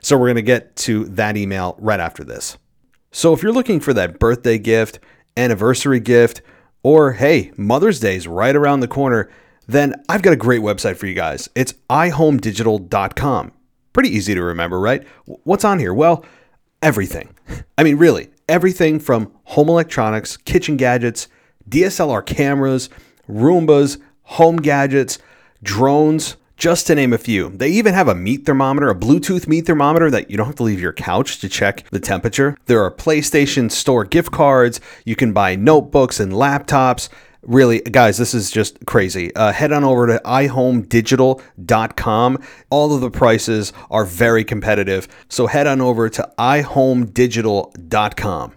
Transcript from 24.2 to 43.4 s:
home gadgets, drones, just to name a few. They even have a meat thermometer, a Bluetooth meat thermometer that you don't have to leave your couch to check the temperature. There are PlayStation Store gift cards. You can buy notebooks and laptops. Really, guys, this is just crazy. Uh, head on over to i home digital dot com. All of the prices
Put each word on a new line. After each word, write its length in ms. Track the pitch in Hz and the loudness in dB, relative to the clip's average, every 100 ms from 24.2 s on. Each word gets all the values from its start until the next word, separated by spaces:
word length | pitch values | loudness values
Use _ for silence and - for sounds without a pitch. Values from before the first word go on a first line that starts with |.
home 340 | _ - 165 170 | _ 4 4 4
gadgets, 640 | 151 143 139 135 123 - _ _ _ _ | 0 0 0 0 -2 -8 _ _ _ _
drones, 720 | 101 101 135 143 156 156 151 - _ _ | -8 0 2 4 2 0 -4 -14 _ _
just 320 | 170 - - | -2 0 2
to 80 | 147 | 2
name 180 | 131 | 2
a 40 | 113 | 0
few. 320 | - 104 87 | 0 -2 -2
They 200 | 95 135 | -4 0
even 240 | 196 214 | 2 2
have 140 | 185 156 | 2 2
a 80 | 87 | 0
meat 300 | 92 139 160 | -2 -4 0
thermometer, 440 | 135 135 139 143 | 0 0 0 0
a 60 | 92 | -2
Bluetooth 520 | 110 170 - 180 - | 2 0 2 -4 0
meat 180 | 160 160 | -2 0
thermometer 420 | 156 143 165 165 | 0 2 2 2
that 220 | 113 - | 0 -4
you 60 | 101 | -6
don't 100 | 110 | -6
have 80 | - | -2
to 80 | |
leave 160 | 113 98 | -4 -2
your 140 | 87 | -6
couch 460 | - - 92 131 - | -8 -4 -4 -4 -8
to 100 | 95 | -8
check 380 | - 101 - - | -2 -2 -2 -10
the 80 | 98 | -8
temperature. 580 | - 92 117 - 139 143 - | -6 -4 -4 -2 -2 -4 0
There 180 | 117 | 2
are 60 | 92 | 2
PlayStation 840 | - - 156 143 147 143 143 117 | -2 -2 -2 0 0 2 0 -2
Store 340 | - - 123 101 | -2 0 0 2
gift 260 | 170 170 | 0 -2
cards. 500 | - 147 131 120 - - - - | 0 4 4 2 0 -18 -14 -8
You 100 | 110 | -2
can 180 | 123 | 0
buy 220 | 101 98 92 | 2 0 2
notebooks 640 | 117 156 - 143 127 - | 4 4 4 0 0 -2
and 120 | 98 | -4
laptops. 800 | 95 139 143 - 139 131 127 - - _ _ | 0 -2 -2 -2 0 2 -2 -8 -16 _ _
Really, 360 | - 127 127 113 | 2 4 4 2
guys, 380 | - 127 113 101 | 2 4 4 2
this 160 | 120 | -2
is 160 | 120 98 | -2 -2
just 360 | 110 101 _ - | -2 -4 _ -2
crazy. 480 | 120 95 92 85 - | 0 0 -4 -8 0
Uh, 180 | 107 | 0
head 180 | - 147 | 0 0
on 120 | 147 | 2
over 240 | 139 123 120 | 2 4 2
to 140 | 113 - | 0 0
i 220 | 131 139 | 0 0
home 340 | 123 127 123 | 0 0 0
digital 600 | 95 117 113 123 131 131 - - | 2 0 2 2 2 0 -8 -20
dot 320 | 85 113 113 - | -2 0 0 -4
com. 460 | 117 110 120 131 - - _ | -2 0 0 -2 -8 -20 _
All 240 | 143 151 | 0 0
of 80 | 147 | 0
the 100 | 123 | -4
prices 600 | - 120 110 | 2 2 2